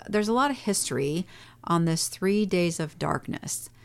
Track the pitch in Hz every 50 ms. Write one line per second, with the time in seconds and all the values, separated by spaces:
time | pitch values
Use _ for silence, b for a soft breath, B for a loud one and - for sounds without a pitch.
0 | - - 202 214 208 208 233 247 277 285 269 - - 220 196 - - - 135 123
1 | 139 143 151 175 185 b b b b b b b - - 170 170 170 165 160 165
2 | - - - - 190 190 202 208 214 190 190 180 175 170 170 - 165 160 - -
3 | 151 151 - - - - - - - - - - - - b b b